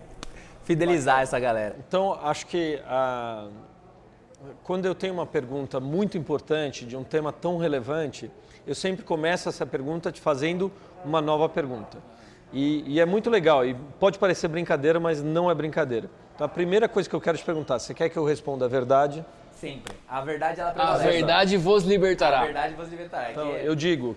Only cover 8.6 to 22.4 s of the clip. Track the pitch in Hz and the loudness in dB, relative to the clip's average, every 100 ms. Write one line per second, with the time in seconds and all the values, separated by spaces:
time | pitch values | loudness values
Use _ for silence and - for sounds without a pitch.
8.6 | - 139 185 190 - 165 160 175 180 - | -10 -4 -4 -4 -4 -2 0 0 -2 -6
9.6 | 156 151 135 165 175 - 160 139 156 175 | -4 -4 -4 -4 -4 -2 0 2 0 0
10.6 | 190 - - - 147 160 151 151 160 165 | -2 -6 -20 -12 -2 0 2 2 2 0
11.6 | 135 120 107 - - - - - - 131 | -4 -6 -12 -16 -20 -20 -20 -20 -10 -2
12.6 | 143 151 135 147 170 202 214 226 160 143 | 0 0 0 2 4 4 2 4 6 6
13.6 | 127 127 - - 196 190 196 165 175 160 | 4 -2 -10 0 0 4 2 2 -2 -2
14.6 | 165 156 143 165 170 151 147 160 175 160 | -2 2 4 4 2 0 0 2 2 2
15.6 | 151 147 143 113 98 - - - 147 - | 0 -2 0 -2 -4 -10 -18 -6 -4 -2
16.6 | 175 202 226 202 175 165 - 160 - 160 | 0 4 4 2 -2 0 0 -2 -2 -4
17.6 | 139 123 - 131 165 170 147 147 - 135 | -2 -4 -4 -2 -2 0 0 0 -2 -2
18.6 | 127 131 123 135 147 147 165 - - - | 0 0 4 4 4 0 -12 -16 -20 -16
19.6 | 151 135 - - - 131 143 151 160 170 | -14 -12 -12 -14 -10 -8 -6 -2 -2 -2
20.6 | 170 165 165 160 170 170 156 170 196 196 | -4 0 2 4 4 4 4 4 4 4
21.6 | 165 208 180 202 185 180 160 135 | 4 4 6 4 4 4 4 4